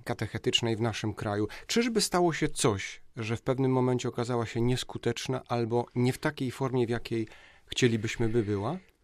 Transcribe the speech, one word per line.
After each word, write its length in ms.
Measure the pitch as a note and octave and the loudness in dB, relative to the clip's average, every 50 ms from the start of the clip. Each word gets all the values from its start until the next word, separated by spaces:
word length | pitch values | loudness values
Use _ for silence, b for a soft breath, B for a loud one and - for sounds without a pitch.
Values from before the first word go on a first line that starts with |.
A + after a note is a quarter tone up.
| - | -6
katechetycznej 720 | - A#2+ - A2+ G#2 - G#2+ - C3 - - - A#2 A2+ | -6 -4 -4 -4 -4 -4 -4 0 2 2 2 2 2 2
w 40 | G2+ | 2
naszym 340 | A#2 A#2+ G#2+ - - G#2+ G2+ | 0 0 -2 -2 -4 -4 -4
kraju. 340 | - - A2 G#2 G#2 G#2+ G#2+ B B B | -2 -4 -2 0 0 -2 -2 B B B
Czyżby 340 | B - A3+ A#3+ B3 A3+ G#3+ | B 2 2 2 2 2 0
stało 320 | - - - F3+ F3+ E3+ | 0 2 2 4 4 2
się 160 | D3+ - D#3 C#3+ | 2 2 0 -2
coś, 520 | - - - C3 G2+ F#2+ - - - - - - - | 0 2 2 2 2 0 -4 -8 -12 -14 -18 -14 -10
że 200 | B2 A2 G#2 A#2 | -8 -4 -4 -4
w 60 | A2+ | -2
pewnym 300 | - C3+ C3 B2+ C3+ C3 | -2 -2 0 2 2 4
momencie 360 | B2+ B2+ B2+ B2+ B2+ B2 - B2 | 4 4 4 2 2 0 -2 -2
okazała 380 | - - A#2+ A2+ B2+ A#2+ A2+ | -2 -2 -2 0 0 -2 -2
się 140 | G#2+ - A#2 | -2 0 0
nieskuteczna 800 | A#2 B2 B2+ B2+ - - - A#2 - A#2+ A#2 - - - C3 B2 - - | 2 2 2 0 -2 -6 -6 -4 -2 -2 -2 -2 -4 -4 -4 -4 -4 -4
albo 380 | B2+ A#2+ A#2 A2 A#2 A#2+ A#2+ - - | -2 -2 0 0 0 -2 -2 -2 0
nie 180 | B2 B2 B2+ | 2 2 2
w 60 | B2+ - | 2 0
takiej 320 | - D#3 D3+ - C3+ B2 | -2 -4 -2 -2 -4 -4
formie, 360 | - - C3+ C3 B2 B2+ A#2+ | -4 -4 -2 0 2 2 2
w 40 | A2 | 2
jakiej 380 | A#2+ A2+ - - A#2 A2+ A2 - b b b b b b b | 0 -2 -4 -4 -2 -2 -4 -4 b b b b b b b
chcielibyśmy, 600 | b - - C3+ A#2+ A2+ A2 G#2 A2+ - - A#2 G#2 | b 0 2 4 4 4 2 0 -2 0 0 0 2
by 140 | A#2+ A#2+ | 2 2
była? 360 | G#2 G2+ G#2 G2 G2+ B2 E3 F#3+ - _ _ _ | 2 0 0 -2 -2 -2 -4 -6 -10 _ _ _